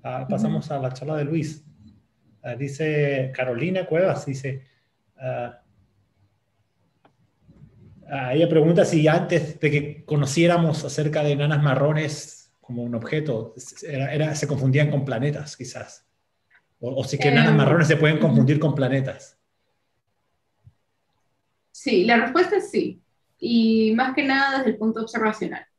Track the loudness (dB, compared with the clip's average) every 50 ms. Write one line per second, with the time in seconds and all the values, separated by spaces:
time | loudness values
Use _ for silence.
0 | _ -10 -10 -10 -6 -6 -4 -2 -2 -2 -2 -4 -4 -6 -6 -6 -6 -6 -8 -8
1 | -8 -6 -4 -4 -4 -2 -2 -4 -4 -4 -8 -14 _ -20 -20 _ -20 -20 -20 _
2 | _ _ _ _ _ _ _ _ -12 -12 -10 -8 -8 -10 -6 -4 -4 -2 0 0
3 | 0 0 0 -2 -2 -4 -4 -6 -4 -4 -2 -4 -2 -2 -2 -4 -2 -2 0 2
4 | 2 2 0 -2 -6 -8 -8 -8 -6 -8 -8 -8 -12 _ _ _ _ _ _ _
5 | _ _ _ _ -10 -8 -6 -6 -8 -10 -12 -18 _ _ _ _ _ _ _ _
6 | _ _ _ _ _ _ _ _ _ _ _ _ _ _ _ _ _ _ _ _
7 | _ _ _ _ _ _ _ _ _ _ -20 -20 -20 -20 _ _ -20 -20 -20 -20
8 | -14 -10 -8 -6 -4 0 2 2 4 4 4 4 4 6 6 4 4 4 4 4
9 | 4 4 4 4 0 0 -2 -2 -2 -2 -8 -2 -2 0 0 0 -2 -4 -10 -14
10 | -8 -4 -2 -2 0 0 0 2 4 4 4 4 2 0 0 -2 -6 -6 -4 -4
11 | -2 -2 0 0 0 0 0 0 0 0 2 2 2 2 2 2 2 0 0 0
12 | -2 -4 -6 -10 -12 -16 -20 -20 _ _ _ _ _ -12 -10 -8 -6 -6 -6 -8
13 | -6 -4 -4 -4 -2 -2 -4 -6 -6 -10 -14 -20 -20 -20 -20 -16 -14 -10 -6 -4
14 | -4 -4 -2 -2 -2 -2 -2 -4 -4 -4 -4 -2 0 2 2 2 2 2 0 -2
15 | -2 -4 -4 -2 -2 -4 -4 -6 -10 -14 -14 _ -14 -14 -12 -14 -16 -16 -18 -20
16 | _ _ _ _ _ _ _ _ _ _ _ _ _ _ _ _ -10 -8 -6 -6
17 | -6 -4 -4 0 2 4 4 4 6 6 6 6 6 6 6 4 6 4 4 4
18 | 4 2 2 4 2 4 4 4 4 4 2 2 2 0 0 0 -2 0 0 -2
19 | -2 -4 -8 -12 -16 -20 _ _ _ _ _ _ _ _ _ _ _ _ _ _
20 | _ _ _ _ _ _ _ _ _ _ _ _ _ -20 _ _ _ _ _ _
21 | _ _ _ _ _ _ _ _ _ _ _ _ _ _ _ -10 -4 0 2 2
22 | 4 4 4 2 2 2 2 2 2 4 2 -2 -2 0 -2 -2 -2 -2 -8 -12
23 | _ _ _ _ _ _ _ _ -4 0 2 4 4 4 4 4 4 4 2 2
24 | 0 0 0 -2 0 0 2 2 0 0 0 0 0 -2 -2 0 -2 -2 -2 -2
25 | -6 -6 -4 -2 -2 -2 -2 -2 -8 -8 -8 -12 -16 _ _